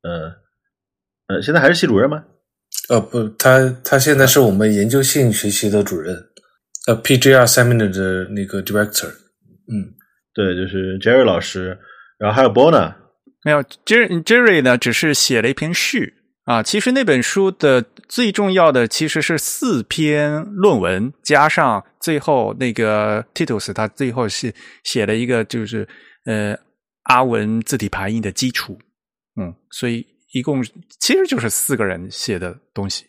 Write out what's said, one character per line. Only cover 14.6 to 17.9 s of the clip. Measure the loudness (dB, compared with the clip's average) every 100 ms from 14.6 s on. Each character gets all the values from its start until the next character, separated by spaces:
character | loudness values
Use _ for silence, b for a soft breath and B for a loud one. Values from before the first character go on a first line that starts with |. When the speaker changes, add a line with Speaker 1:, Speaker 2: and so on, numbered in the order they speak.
Speaker 3:
呢， | 4 2
只 | 2
是 | 0 0
写 | 0 2 2
了 | 0
一 |
篇 | -2 -4
序 | -4 -2 -2 -4 _ _ _ -4
啊。 | -2
其 | 0 -2
实 | 0
那 | 0
本 | 2 0
书 | 0 0 0
的 | 2 2 2 0